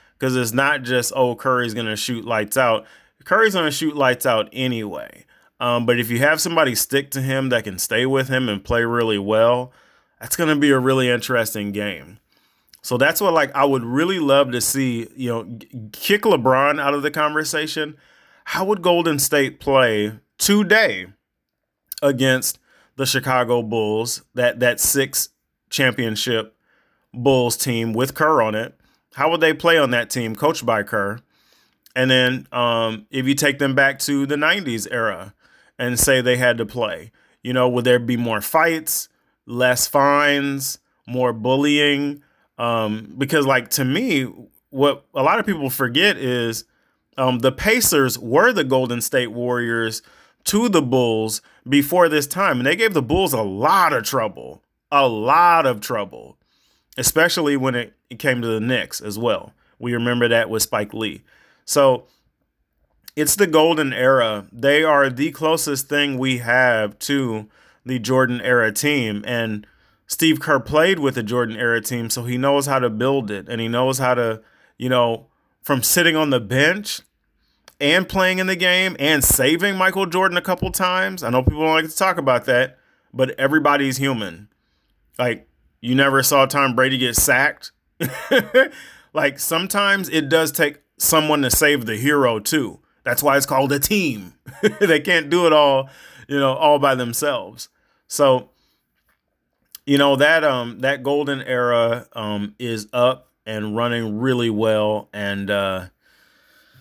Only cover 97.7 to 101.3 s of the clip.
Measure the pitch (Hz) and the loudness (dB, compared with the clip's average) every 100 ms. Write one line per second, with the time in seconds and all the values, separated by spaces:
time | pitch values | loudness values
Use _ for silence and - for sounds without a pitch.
97.7 | _ _ _ - - 139 127 - _ _ | _ _ _ -10 2 4 4 0 _ _
98.7 | _ _ _ _ _ _ _ _ _ _ | _ _ _ _ _ _ _ _ _ _
99.7 | - - 139 143 135 147 160 151 127 120 | -16 -2 2 4 4 4 4 2 0 -4
100.7 | 113 135 139 131 143 147 | -4 -4 -2 -2 -2 -2